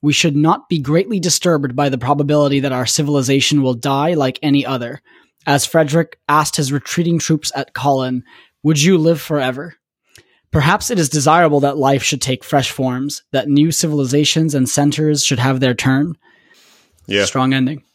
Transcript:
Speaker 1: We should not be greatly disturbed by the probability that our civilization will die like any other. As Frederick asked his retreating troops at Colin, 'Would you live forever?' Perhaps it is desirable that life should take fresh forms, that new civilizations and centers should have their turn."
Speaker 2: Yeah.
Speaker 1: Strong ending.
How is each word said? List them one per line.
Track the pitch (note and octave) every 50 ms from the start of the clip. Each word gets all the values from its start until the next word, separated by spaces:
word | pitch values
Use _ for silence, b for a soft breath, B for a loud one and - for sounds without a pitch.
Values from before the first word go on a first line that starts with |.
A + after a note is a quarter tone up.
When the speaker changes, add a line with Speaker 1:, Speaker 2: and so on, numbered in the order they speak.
Speaker 1:
We | - D3+ C#3+
should | - - E3 C#3+
not | D3 D3+ D#3+ F#3 - - _
be | F3 D#3+
greatly | C3+ C3+ D3+ E3 F#3+ G3+ A#3 F#3+
disturbed | D#3+ F3 D#3 - - F3+ E3 D3+ C#3 C3+ A#2+
by | C3 C#3+ C#3+
the | C3
probability | B2+ A2 B2+ C#3+ C#3+ C#3+ C#3 D3+ D3+ D3 C#3+ C#3 C#3
that | C3 C#3+ C3
our | B2+ B2+
civilization | B2 - - D3+ C#3+ D3 C#3 C3 B2+ C3+ C#3 C3 - D3+ D3 C3+
will | C3 B2+
die | A#2 - C#3+ C#3 C#3 D3 E3 F3+
like | D#3 C#3 C3 B2+ - -
any | D3+ C#3 C#3+ B2+
other. | - C3+ B2+ A#2+ A#2 C3+ D3 b b b b b b b b b
As | D#3+ C#3+ C#3+ -
Frederick | - - E3 D#3+ C#3 C#3 E3+ D#3+ - - _ _
asked | - D3 D3+ D3+ - -
his | - D3 C3 C#3
retreating | C#3 - - - - E3+ E3+ E3+ D#3+
troops | - - D#3+ D3+ - - -
at | C3+ C#3 _ _
Colin, | - C3 C#3+ C#3 C3 C3 B2+ B2+ B2+ A#2 b b b b b b _ -
'Would | D3+ D#3+ C#3+
you | C#3+ F3+ G3
live | E3+ D#3 E3 E3+ D3
forever?' | - - D3+ D3 C3+ C3 B2+ C3 D#3 E3+ - _ _ _ _ _ _ b b b b b b b b b
Perhaps | - D#3 C3+ D#3 F#3+ G#3+ - -
it | B3
is | F#3+ D#3+ C3+
desirable | D3+ D3+ C3 D3+ D#3 E3+ F3 D#3 D3 C#3+
that | C#3 C#3 C3+
life | D3+ C3+ C3+ C#3 C3+
should | - - - C3
take | - C3+ C3 B2+
fresh | - - - C#3 B2+ -
forms, | - - C3+ C3 B2 B2+ C3+ D3 - - _ _ -
that | C3+ - D3
new | C#3+ C#3+ D3+ E3 D#3
civilizations | - - D#3+ D3+ D3 C3+ B2 C3 D3 D3+ C#3+ - D#3+ D#3+ D#3+ C#3
and | C#3+ B2+ B2+
centers | - - C#3+ D3 C#3+ D3+ D#3 D3+ D3+ C#3+ -
should | - D3 A#2+
have | B2 C3 C3+ B2+
their | C3+ B2+ B2
turn." | - - C3+ C3 C3+ D3 F3 D#3+ b b b b b b b b b b b b b b b b b _
Speaker 2:
Yeah. | - G2 G2+ G2+
Speaker 1:
Strong | F#2+ - C3 B2+ C3 C3+
ending. | C3+ B2+ B2+ D#3 C#3+ _ _